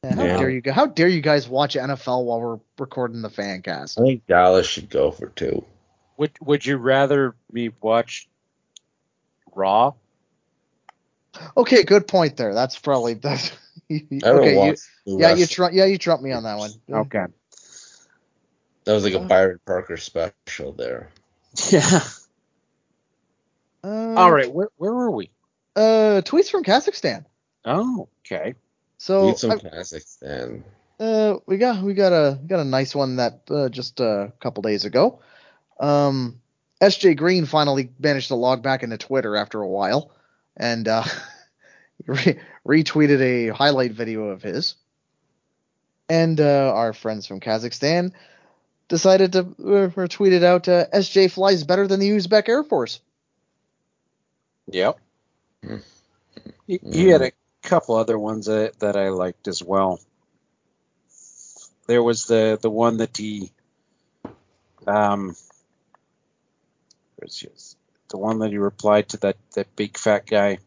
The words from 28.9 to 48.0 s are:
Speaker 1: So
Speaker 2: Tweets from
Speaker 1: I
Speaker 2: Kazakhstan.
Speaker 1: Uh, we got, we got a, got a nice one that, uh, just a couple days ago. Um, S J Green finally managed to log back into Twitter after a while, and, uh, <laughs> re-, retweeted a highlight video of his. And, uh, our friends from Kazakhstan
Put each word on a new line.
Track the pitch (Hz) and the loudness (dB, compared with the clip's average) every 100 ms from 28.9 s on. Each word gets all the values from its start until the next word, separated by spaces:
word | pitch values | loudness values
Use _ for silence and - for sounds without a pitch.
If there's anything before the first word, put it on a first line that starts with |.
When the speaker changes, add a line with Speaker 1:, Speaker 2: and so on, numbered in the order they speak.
| _ | _
Speaker 1:
So | - 190 190 | -2 2 2
Speaker 2:
Tweets | - | 2
from | 120 | -2
Speaker 1:
I | 110 - 80 | -4 -6 -16
Speaker 2:
Kazakhstan. | 87 80 - - 67 69 62 57 - _ _ _ | -14 -16 -18 -20 -12 -10 -10 -12 -18 _ _ _
Speaker 1:
Uh, | 220 220 214 190 - | -2 0 2 0 -4
we | 190 | 0
got, | 247 220 | 0 0
we | 190 | -2
got | 196 196 | 2 4
a, | 170 147 135 156 | 4 2 0 -4
got | 185 | -4
a | 139 | 0
nice | 131 135 143 | -2 -2 -2
one | 135 127 | -2 0
that, | 120 - _ | -2 -4 _
uh, | 147 135 | -2 -2
just | 120 120 - | -4 -12 -4
a | 120 104 101 - | -2 -2 -4 -8
couple | 123 - | -10 -6
days | 104 104 104 | -4 -4 -2
ago. | 117 208 - _ _ _ _ _ _ | 2 2 0 _ _ _ _ _ _
Um, | 143 147 143 135 123 120 _ _ _ _ | 0 2 2 0 -6 -10 _ _ _ _
S | 196 190 | 4 6
J | 196 | 2
Green | 147 165 185 147 | 4 2 0 0
finally | 156 147 135 127 127 | 0 0 0 -4 _
managed | 151 139 123 | -2 -2 -2
to | 127 | -2
log | 123 127 | 0 0
back | 127 131 | -2 -4
into | 120 110 | -6 -10
Twitter | - 135 113 104 | -4 -4 -2 -4
after | 104 110 | -4 -8
a | 98 | -6
while, | 95 98 123 151 _ _ _ _ - | -4 0 -2 -4 _ _ _ _ -8
and, | 120 117 110 | -6 -4 -2
uh, | 113 113 - - - _ _ | -2 -4 -10 -14 -20 _ _
<laughs> | _ _ _ _ - | _ _ _ _ -8
re-, | 135 180 147 - - - | 0 0 0 -8 -18 0
retweeted | 151 156 156 147 143 | 0 2 2 2 4
a | 131 123 117 107 | 2 0 -4 0
highlight | 139 135 123 | 0 2 -2
video | 107 113 110 107 | -4 -8 -6 -6
of | 95 | -8
his. | 104 95 - - _ _ _ _ _ _ _ _ _ _ _ _ _ | -8 -6 -6 -10 _ _ _ _ _ _ _ _ _ _ _ _ _
And, | 165 165 156 | 2 2 2
uh, | 147 139 135 | 4 4 2
our | 107 117 | 0 -2
friends | 110 113 107 98 | -4 -8 -8 -10
from | 95 | -12
Kazakhstan | 113 110 117 - 139 170 | -6 -4 -6 -4 0 0